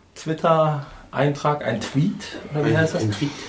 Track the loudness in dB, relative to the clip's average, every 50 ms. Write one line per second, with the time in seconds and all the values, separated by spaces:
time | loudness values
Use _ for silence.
0 | _ _ _ -8 -6 -4 -2 2 4 4 6 6 4 4 2 -2 -6 -10 -16 -20
1 | -16 -6 -2 0 2 2 2 0 0 0 0 0 -2 -2 -2 -2 -4 -2 0 2
2 | 2 2 0 -4 -8 -10 -12 -12 -10 -6 -2 0 2 2 4 4 4 2 2 0
3 | 0 0 0 -2 -2 -4 -4 -8 -12